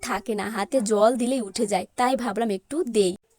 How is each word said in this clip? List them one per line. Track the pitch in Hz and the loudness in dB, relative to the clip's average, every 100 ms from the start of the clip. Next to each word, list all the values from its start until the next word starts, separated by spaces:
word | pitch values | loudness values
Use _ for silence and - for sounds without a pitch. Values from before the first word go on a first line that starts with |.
| - | -6
থাকে | 220 - 208 | -6 -4 -6
না, | 208 220 | -4 -6
হাতে | 202 269 208 | -2 0 2
জল | 208 220 254 | 4 4 4
দিলেই | 240 262 196 | 0 -2 -4
উঠে | - 214 | -4 -2
যায়, | 190 185 - | -2 -2 0
তাই | 247 262 | 0 0
ভাবলাম | 240 196 233 190 | -2 -2 -2 -4
একটু | - 294 311 214 | -4 -4 0 2
দেই। | 185 185 _ | 2 0 _